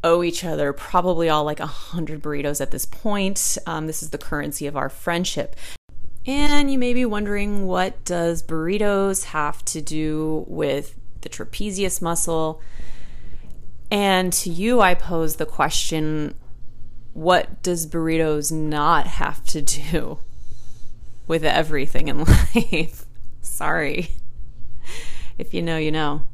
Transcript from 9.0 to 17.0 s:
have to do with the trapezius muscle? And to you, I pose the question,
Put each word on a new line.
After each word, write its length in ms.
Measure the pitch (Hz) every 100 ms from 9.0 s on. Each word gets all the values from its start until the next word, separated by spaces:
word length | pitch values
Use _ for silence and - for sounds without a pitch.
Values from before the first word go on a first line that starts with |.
| 196 190 -
have 380 | 156 147 - -
to 160 | 160
do 600 | 151 156 156 151 156 156 -
with 460 | 160 147 139 147 - - -
the 80 | -
trapezius 720 | - 175 - 208 190 190 -
muscle? 600 | 165 170 196 160 156 156 - - - - - - - - - - - - -
And 420 | 208 202 185 185
to 160 | 175 -
you, 320 | 165 214 247
I 120 | 190
pose 440 | 180 - 165 160 -
the 80 | 156
question, 880 | - 151 - - 156 156 156 151 - - - - - - -